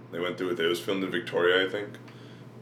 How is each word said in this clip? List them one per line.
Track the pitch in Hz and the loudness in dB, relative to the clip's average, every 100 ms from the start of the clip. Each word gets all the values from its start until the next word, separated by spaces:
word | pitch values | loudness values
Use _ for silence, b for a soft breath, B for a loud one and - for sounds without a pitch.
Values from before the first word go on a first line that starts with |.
| - | -10
they | 82 | -6
went | 90 87 | -4 -2
through | 92 | -2
with | 85 | 2
it. | 85 | 2
It | |
was | 87 | 2
filmed | - 95 | 0 -2
in | 92 | 0
Victoria, | 90 85 - 87 92 95 | -2 -2 4 6 6 4
I | |
think. | 104 101 - - B B B B - | -2 -6 -10 -16 B B B B -18